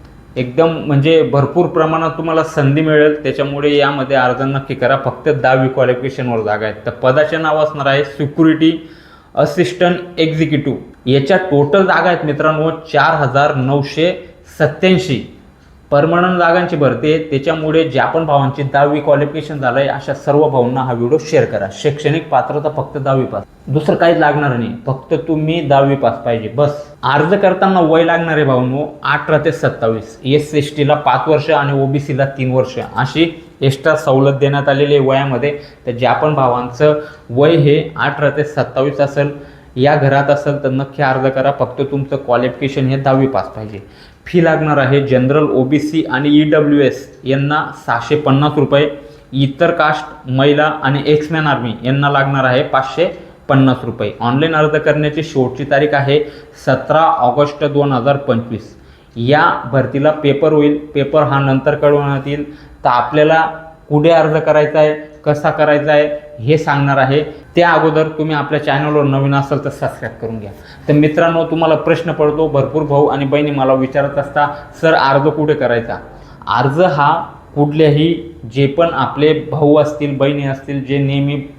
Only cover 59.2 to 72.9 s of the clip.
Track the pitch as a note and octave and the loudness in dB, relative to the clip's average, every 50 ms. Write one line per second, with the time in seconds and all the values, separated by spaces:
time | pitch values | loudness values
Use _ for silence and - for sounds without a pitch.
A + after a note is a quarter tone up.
59.2 | A#2+ B2 C#3+ D3+ E3 F3 - - - A#2+ C3+ C3+ B2+ A#2 - C#3 C#3+ D3+ D3+ - | 0 2 4 4 4 2 0 -2 -6 -2 0 0 0 0 -2 0 2 2 0 2
60.2 | - C#3 C3+ - D#3+ D#3 D#3 D3+ D3 D3 D3 D3 - - - C#3+ C3+ C#3 - D#3 | 0 0 2 2 2 2 4 4 4 2 2 0 -6 -6 -4 -4 -2 0 2 0
61.2 | D3 C3 C#3+ C#3 C#3 C3+ C3+ C3+ - D3+ D3+ D3 D3 D3 D3 D3 C#3+ C#3 C#3 C3 | 2 2 0 0 0 2 0 0 0 0 0 2 2 2 2 2 2 0 -2 -4
62.2 | C3 C3+ C#3+ D3 D3 D3 - - - - - - - C#3 B2 A#2+ A#2 - D3+ D3+ | -4 -6 -6 -6 -6 -10 -12 -18 -20 -20 -20 -4 -2 0 2 2 0 0 2 2
63.2 | D3+ D#3 D#3+ D#3+ D#3+ D#3+ - - - - - - - - D3 D3+ D3 E3+ E3 E3 | 4 4 4 2 2 0 -4 -10 -16 -20 -20 -20 -6 -2 0 2 4 4 4 4
64.2 | D#3 D#3 D#3 D#3 D#3 D#3 D3+ D3+ D3+ D3 D3+ D#3 D3+ D3+ D3+ D3+ - - - - | 4 2 0 0 0 2 2 2 2 2 2 2 2 2 2 -2 -8 -16 -20 -6
65.2 | - D3+ D3 - - D#3+ D3 D#3 D3+ D3+ D3 D3 C#3+ D#3 D3+ D3 D3+ D3 - - | -2 -2 -2 0 -2 -2 0 2 2 2 2 2 2 2 2 2 2 0 -2 -8
66.2 | - - - A#2 A2 C#3+ D#3 D3+ D3+ D#3 C#3+ C#3 C#3 C#3 C3+ C3+ C3 C3+ C#3 D3+ | -10 -14 -14 -8 0 0 0 2 2 0 0 0 2 2 2 2 2 2 2 0
67.2 | D3 - - - - - - E3+ E3+ E3+ E3 D#3 D#3 D#3+ D3+ D#3 D#3 D#3 D#3 D#3 | 0 -2 -8 -16 -20 -4 0 2 4 4 4 4 2 2 2 2 0 0 -2 -4
68.2 | D#3 D#3+ D#3 D3 C#3 - D3+ C#3+ D3 D3 C3+ C#3+ D3+ D3+ D3+ D3+ C#3 C3+ C3+ C#3 | -4 -2 -2 -4 -2 -2 -4 -2 0 0 0 0 0 0 0 2 2 2 2 2
69.2 | C#3 C#3 C#3 C#3 C#3 - D3 B2 - C3+ - - C3+ A#2+ - - B2 A2 - - | 2 2 0 0 0 -2 -4 -4 -4 -6 -6 -6 -6 -8 -6 -8 -12 -12 -10 -10
70.2 | A#2 A2+ A2+ A2 G2+ F#2+ - - - - - - - - D3 D3 D3+ D3+ D3+ E3+ | -10 -10 -10 -10 -12 -14 -16 -18 -20 -20 -20 -8 -2 2 4 4 4 4 2 2
71.2 | E3 E3 E3 E3 D#3+ - D#3+ E3 E3 D#3+ D#3 D3+ D#3 D#3+ E3+ - - E3+ D3+ - | 2 2 2 0 0 0 0 0 2 2 2 2 2 0 0 0 0 -4 -2 0
72.2 | D3+ D3 D3 D#3 D#3+ D3+ C#3 C#3 B2 - - D#3 D3+ C#3+ | 0 0 2 0 -2 0 0 0 0 0 -2 -2 -2 2